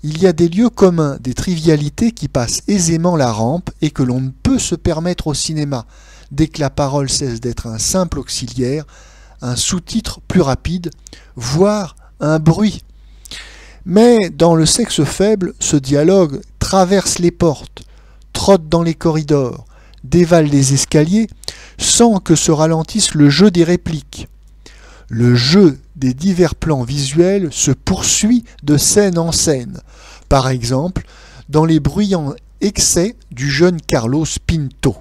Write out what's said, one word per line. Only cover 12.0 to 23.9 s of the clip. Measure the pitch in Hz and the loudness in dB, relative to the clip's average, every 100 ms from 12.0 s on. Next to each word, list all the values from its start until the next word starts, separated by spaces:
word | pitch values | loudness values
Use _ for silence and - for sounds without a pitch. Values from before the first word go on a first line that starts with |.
| - _ | -20 _
un | 147 156 | -2 2
bruit. | 156 165 214 - - - - - - - - - - - - | 2 2 0 -2 -16 -20 -20 -20 -20 -20 -20 -20 -20 -18 0
Mais | 185 233 233 180 | 4 6 4 0
dans | 147 170 165 | 2 4 4
Le | 156 | 2
sexe | - 233 - | 0 -2 -2
faible, | 143 - 196 214 175 - | -2 0 0 0 -4 -6
ce | - 151 | -2 -2
dialogue | 135 143 160 196 165 135 - - | 0 0 4 4 2 -2 -14 -10
traverse | - 190 180 196 - - | -2 2 2 2 0 -2
les | 175 | -2
portes, | - 170 139 - - - - - - - | 0 -2 -2 -10 -20 -20 -20 -20 -20 -16
trotte | - - 196 156 | -4 2 2 4
dans | 165 | 0
les | 170 160 | 0 -2
corridors, | 170 156 147 147 127 - - - - - | -2 -2 0 0 0 -8 -18 -20 -20 -20
dévale | 127 160 170 170 151 | 0 2 4 4 4
les | 143 135 | 2 2
escaliers, | 135 - 156 151 208 226 - - - - - | 2 2 2 2 2 0 -6 -18 -18 -20 -8
sans | - - 233 202 | -2 2 4 2
que | - 160 | 2 0
se | - | 2
ralentisse | 151 156 160 160 220 - | 2 2 0 -2 -4 -2
le | 156 147 | 4 4
jeu | 143 208 | 6 4
des | 175 | 4
répliques. | 165 175 - | 2 0 -2